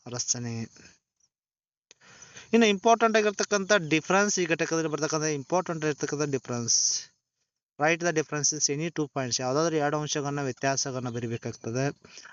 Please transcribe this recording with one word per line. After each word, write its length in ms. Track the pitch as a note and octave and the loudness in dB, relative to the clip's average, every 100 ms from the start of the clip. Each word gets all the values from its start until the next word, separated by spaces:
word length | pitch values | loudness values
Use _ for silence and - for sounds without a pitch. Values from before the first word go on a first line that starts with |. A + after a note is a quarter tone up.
| B2 | -10
ರಚನೆ. 540 | A#2+ - B2 A#2+ A2+ A2+ - - _ _ _ _ _ _ _ _ _ _ _ - - - - - | -6 -4 -4 -4 -8 -10 -14 -20 _ _ _ _ _ _ _ _ _ _ _ -20 -20 -20 -20 0
ಇನ್ನು 120 | A3+ A3 | 4 6
ಇಂಪಾರ್ಟೆಂಟ್ 520 | G3+ A#3 A3+ A3+ A3 | 6 6 6 6 4
ಆಗಿರ್ತಕ್ಕಂಥ 540 | G#3 G3 G3+ G#3 F#3+ G#3 D#3 | 2 0 0 0 2 2 4
ಡಿಫರೆನ್ಸ್, 500 | D#3 - F#3+ G#3 F#3+ | 0 2 2 2 0
ಈ 60 | E3+ | 0
ಘಟಕದಲ್ಲಿ 440 | D#3+ D#3+ E3 D#3+ | 0 0 0 0
ಬರ್ತಕ್ಕಂಥ 340 | D3 D3+ D#3 | -2 -2 -2
ಇಂಪಾರ್ಟೆಂಟ್ 600 | D#3 D3 C3 D#3+ D#3 E3 D#3 | -2 -4 -2 -2 -2 -2 -2
ಆಗಿರ್ತಕ್ಕಂಥ 360 | C#3+ D3 C#3+ D3 | -2 -2 -2 -2
ಡಿಫರೆನ್ಸ್. 720 | C3 - A#2+ A2+ - - - - _ _ _ _ _ _ - | -2 -4 -4 0 2 2 -2 -6 _ _ _ _ _ _ -2
Write 240 | D3+ E3 E3+ | 0 2 0
the 140 | D#3 | 0
differences 560 | D3 D3+ C#3 D3+ - C#3+ | -2 -2 -2 0 -2 -2
any 180 | E3+ | -4
two 120 | D#3 D3 | -4 -4
points, 360 | C#3 B2+ A#2 | -4 -4 -2
ಯಾವ್ದಾದ್ರು 340 | B2+ C#3 E3 D#3+ | 0 2 2 2
ಎರಡು 220 | C#3+ D3+ | 0 0
ಅಂಶಗಳನ್ನ 440 | D3+ D#3 C#3+ C#3+ | -2 -4 -4 -4
ವ್ಯತ್ಯಾಸಗಳನ್ನ 680 | C#3 - C#3 C3+ C#3+ B2+ B2 | -4 -2 -2 -2 -2 -4 -6
ಬರಿಬೇಕಾಗ್ತದೆ. 800 | A#2 A#2 A2+ A#2 - A#2 A#2+ C#3 - - - - | -6 -6 -6 -8 -10 -6 -2 -2 -4 -14 -20 -20